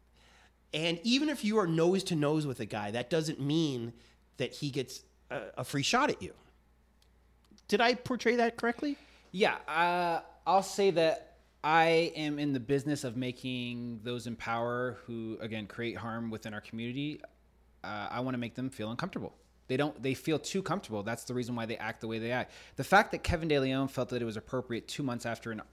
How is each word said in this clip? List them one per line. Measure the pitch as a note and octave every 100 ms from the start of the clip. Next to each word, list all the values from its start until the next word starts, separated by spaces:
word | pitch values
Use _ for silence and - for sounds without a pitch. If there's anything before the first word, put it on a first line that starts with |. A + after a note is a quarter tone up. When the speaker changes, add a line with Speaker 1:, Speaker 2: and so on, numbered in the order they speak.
| _ _ _ - - _ _
Speaker 1:
And | D3+ E3 E3+
even | A3+ C4 D4+
if | D4
you | G#3+ G#3+
are | F3+
nose | D#3+ E3+ F#3+ F#3+
to | E3
nose | D3 D#3 D3
with | B2
a | G#2+
guy, | G#2+ G#2
that | A2+ B2+
doesn't | E3 D3+ -
mean | C#3 D#3 D#3 B2+ A#2 - - _ _ -
that | B2+
he | - D3
gets | C3+ B2 - - _ _
a, | B2 G2+ -
a |
free | B2+ C#3+
shot | C3+ A#3+ C#4+
at | -
you. | F2+ - - _ _ _ _ _ _ _ _ _ _ - -
Did | G3+
I | A#3 B3
portray | - B3 A#3 A#3+
that | A#3 A#3
correctly? | A#3 A#3+ D4 C#4 - - -
Speaker 2:
Yeah, | F3+ G3 A2 -
uh, | D#3 F3 F3 F3 E3 - - -
I'll | F#3+
say | F#3 - G3
that | E3+ D#3+ D#3 - - _ _
I | D3 D#3+ E3 E3 E3+ -
am | D#3 D3
in | D3
the | C3+
business | A2+ C#3 C#3 C#3+
of | C3 A#2
making | B2+ B2 C3 B2+ A#2+ A#2+ A#2+ A#2
those | A2 B2 A#2
in | A2+
power | - A#2 A#2+ A#2+ B2 A#2 -
who, | A#2 A2+ A2+
again, | A2 A2 G#2
create | - A#2 F#2
harm | A2+ A2+ A#2
within | A2 A#2
our | G#2+
community, | - A2+ A#2 B2+ C#3+ D3+ - _ _ _ _ _
uh, | - G#2 G2+
I | A#2+
wanna | B2+ B2+
make | A#2+ -
them | C3
feel | - G#2+
uncomfortable. | A#2+ F3 D#3+ A#2 - _ _ -
They | E3
don't, | D3 B2+
they | B2+ C3
feel | - D3+
too | - G3
comfortable. | F#3+ F#3 - G#2+
That's | G2+ A#2
the | -
reason | B2 A#2+ A#2+
why | A2+
they | A#2
act | G#2+ A#2
the | A2+
way | A2+
they | A2+
act. | B2 A2 - - -
The |
fact | C3+ F#3+ A3+
that | E3+
Kevin | - E3 E3
DeLeon | D3 C3+ C3+ C3+
felt | - B2
that | B2
it | A#2
was | A2
appropriate | - B2+ B2 A#2 -
two | -
months | C#3+ A#2+ A#2
after | A2+ A#2
an, | A2 -